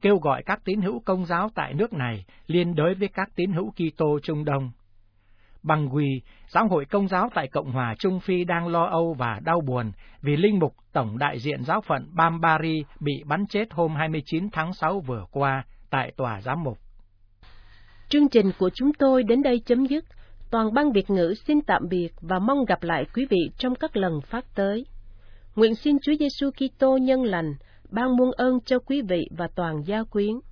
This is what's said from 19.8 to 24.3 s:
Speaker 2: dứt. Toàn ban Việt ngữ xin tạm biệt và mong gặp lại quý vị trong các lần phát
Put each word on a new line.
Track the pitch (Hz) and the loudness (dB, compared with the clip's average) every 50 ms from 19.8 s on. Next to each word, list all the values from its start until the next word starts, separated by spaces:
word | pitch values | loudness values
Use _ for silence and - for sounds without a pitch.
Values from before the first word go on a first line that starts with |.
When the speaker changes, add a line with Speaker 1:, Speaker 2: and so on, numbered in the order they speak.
| 269 | 2
Speaker 2:
dứt. | 254 277 302 320 - - - - - - - - - | 0 0 -4 -6 -8 -18 -20 -20 -20 -18 -18 -10 -4
Toàn | - 226 220 220 208 | -2 0 0 2 2
ban | 262 294 294 | 2 2 4
Việt | 240 202 190 - | 2 2 0 2
ngữ | 202 190 175 165 190 - - - | 2 2 2 2 0 -4 -2 0
xin | 302 294 | 0 0
tạm | 302 - 196 - - 175 | 2 2 0 0 0 0
biệt | 185 180 175 165 - - | -2 -2 -2 -4 -8 -12
và | - 165 190 185 | -6 -4 -2 0
mong | 190 226 277 285 262 | 2 0 2 0 2
gặp | 208 190 - - | 0 0 -2 0
lại | 170 170 156 131 - - | -2 -2 -2 -2 -4 -4
quý | 226 269 269 | -6 -2 0
vị | 226 185 165 - - - | 2 2 2 0 -4 -6
trong | - 254 254 | -4 -4 -4
các | - - 320 - 214 | -4 -6 -4 -2 -2
lần | 190 185 165 147 | -2 -2 -2 -4
phát | 139 - | -6 -8